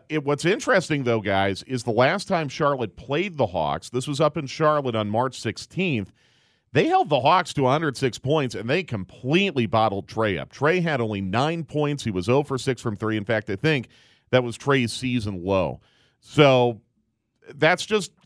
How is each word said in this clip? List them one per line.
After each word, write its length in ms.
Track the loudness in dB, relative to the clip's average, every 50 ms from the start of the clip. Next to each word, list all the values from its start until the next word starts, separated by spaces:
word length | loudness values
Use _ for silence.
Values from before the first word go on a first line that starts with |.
| -2 -4
it, 160 | -6 -4 -2
what's 220 | -2 -2 0 0
interesting, 580 | 0 0 0 0 0 0 0 2 0 -2 -2 0
though, 160 | 0 0 0
guys, 440 | 0 0 0 2 2 0 -2 -4 -8
is 200 | -8 -8 -6 -4
the 80 | -2
last 380 | 2 4 4 4 2 0 -2 -2
time 180 | -2 -2 -2 -4
Charlotte 480 | -4 0 0 0 2 0 -4 -8 -8
played 400 | -12 -8 -4 -2 -2 -2 -2 -2
the 120 | -2 -2 0
Hawks, 420 | 0 -2 -2 -2 -2 -4 -6 -6
this 180 | -6 -6 -4 -4
was 140 | 0 2
up 160 | 2 2 2 0
in 100 | -8 -8
Charlotte 480 | -4 0 2 2 2 2 0 -2 -2
on 140 | -2 -2 0
March 280 | 0 0 0 -2 -4 -6
sixteenth, 720 | -6 -6 -6 -6 -10 -10 -6 -4 -2 -2 -2 -2 -4 -6 _ _ _ _ _ _ _ _ _ _ _ _
they 160 | 0 2 2 4
held 220 | 4 2 2 2
the 100 | 2 2
Hawks 340 | 4 4 4 4 2 0 -2
to 140 | 0 2 2
a 20 |
hundred 280 | 2 2 0 -2 -4 -2
six 200 | -2 -2 -2 -2
points, 380 | -4 -2 0 0 0 -2 -4
and 120 | -6 -4 -2
they 120 | -2 -2
completely 840 | -2 -4 -8 -8 -8 -10 -14 -10 -4 0 0 2 0 0 0 0 -2 2
bottled 400 | 2 2 2 2 0 -2 -8 -6
Trae 320 | -4 -2 0 0 0 -2
up. 120 | -6 -8 -6
Trae 280 | -2 0 2 2 2
had 200 | 0 0 0 -2
only 200 | -2 -2 -2 -4
nine 440 | -4 -2 0 0 0 0 -2 -4 -6
points. 380 | -6 -4 -2 -2 -2 -2 -4 -4
He 60 | -4
was 160 | -4 -2 0 2
oh 120 | 2 2 2
for 140 | 0 -4 -4
six 240 | -2 -4 -4 -4
from 140 | -4 -6 -6
three. 200 | -4 -4 -2 -2 -2
In 80 | -2
fact, 220 | -2 -2 -2 -2 -4
I 60 | -6 -2
think 320 | 0 0 0 0 -2 -8 _ _ _ _ _ _ _ 0
that 120 | 2 2 2
was 140 | 2 -4 -6
Trae's 340 | 0 2 2 2 2 0 -2
season 500 | -4 -4 -2 -2 -2 -2 -4 -6 -6 -2
low. 380 | 0 2 2 2 0 -4 -8 _ _ _ _ _ _ _ _
So 600 | _ -2 4 6 8 8 8 6 4 2 0 -4 _ _ _ _ _ _ _ _ _ _ _ _ _ -16 -6
that's 320 | 0 2 2 2 2 -2
just, 260 | -2 -2 -2 -2 -4 _ _ _